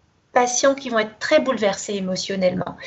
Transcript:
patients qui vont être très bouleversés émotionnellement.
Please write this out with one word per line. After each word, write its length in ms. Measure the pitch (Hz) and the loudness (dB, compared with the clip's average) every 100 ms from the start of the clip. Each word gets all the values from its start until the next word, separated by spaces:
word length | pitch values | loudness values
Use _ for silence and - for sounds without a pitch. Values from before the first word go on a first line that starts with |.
| _ _ _ | _ _ _
patients 400 | 254 247 - 277 | 0 2 2 2
qui 160 | 277 262 | 0 -2
vont 80 | 226 | -2
être 220 | 220 - | -2 -6
très 200 | - 311 | 2 4
bouleversés 540 | 254 226 208 196 - | 4 0 0 -2 -6
émotionnellement. 840 | 202 185 185 - 190 185 180 - - | -6 -4 -4 -4 0 0 0 -6 -10